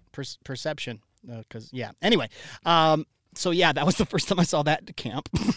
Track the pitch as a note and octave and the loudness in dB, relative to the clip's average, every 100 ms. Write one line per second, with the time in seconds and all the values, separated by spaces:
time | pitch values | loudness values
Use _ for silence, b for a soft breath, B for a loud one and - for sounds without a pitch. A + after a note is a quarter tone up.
0 | _ - C3+ - - C3 D#3 D3+ - A2+ | _ -14 -12 -14 -12 -8 -6 -6 -8 -12
1 | _ _ - A#2 A2 A2+ A2 B2+ A2 - | _ _ -16 -16 -14 -16 -14 -10 -10 -4
2 | F#3+ A3 A2+ B B B E3+ E3+ D#3+ D#3 | 2 2 0 B B B 2 4 6 4
3 | D#3 _ _ - F#3 E3+ E3+ C#3+ D3 - | 0 _ _ -6 -2 4 4 4 2 2
4 | - F3+ - F3+ E3+ D#3+ D3 D3+ - - | 0 -2 -2 0 2 2 2 0 -4 -10
5 | A#2+ C3 - - - | -8 -8 -4 -2 0